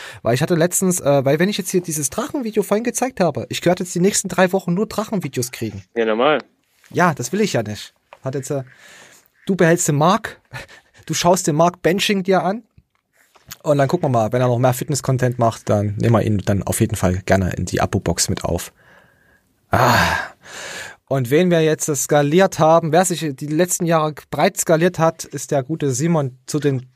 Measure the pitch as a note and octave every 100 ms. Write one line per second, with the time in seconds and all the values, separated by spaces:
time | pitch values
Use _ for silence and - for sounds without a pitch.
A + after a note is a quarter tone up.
0 | - - - B2+ D#3 E3+ F3 - F#3 F3+
1 | C#3 C#3+ C3 D3+ F#3 G#3 - F#3 F3+ D3+
2 | C#3+ - C#4+ D4+ A3+ G#3+ F3+ G#3 A#3+ -
3 | B3+ - F3 B2+ - - E3+ D#3+ F3+ F3
4 | F#3+ - F#3 - F#3 F#3+ F3+ F3 G#3+ -
5 | G#3+ G3 D3 B2+ B2+ - A2+ G2 - A#2
6 | A2+ G#2+ C#3 C#3+ - _ _ _ _ C3
7 | F3 C#3 A#2+ G3 G#3+ B2+ G#2 G#2 - _
8 | _ - C3 C#3 C3 C#3 B2+ _ - -
9 | - _ _ _ - F#3 E3 E3+ - C#3+
10 | E3 G#3+ - - _ - - - _ _
11 | - D#3+ F3 F#3 - D3+ E3+ - - F#3+
12 | - G3 F#3 F#3 E3 A3 - _ _ _
13 | _ _ _ _ - - D#3 C#3+ C3+ F3
14 | D3+ A#2+ G#2+ B2 B2 A#2+ B2+ B2 - -
15 | - C3 B2+ B2 A2+ - - G#2 G#2 G2+
16 | A#2 A2 G#2+ G#2 F#2+ G2+ - F2+ - -
17 | F#2 F#2 - F#2+ F2+ - F2+ G2+ F#2+ G2
18 | F2 E2+ - F2+ - E2+ - _ _ _
19 | _ _ _ _ _ _ _ A2+ B2+ A2+
20 | F2 - - - - - - - - -
21 | - C3+ A#2+ D3+ F#3 E3 D#3 D3+ - C#3
22 | - D3 C#3+ F3 F#3+ - D#3 E3 D#3+ D#3+
23 | F#3 D#3 D#3 C3 D3 D#3 F3+ - E3 E3
24 | D3+ C#3+ - C3+ F#3 - - D#3+ F3+ F3
25 | E3 E3 - C#3+ - C#3+ C3 D#3+ C#3+ B2
26 | E3 E3 C3+ B2+ - D3+ C#3+ C3 C3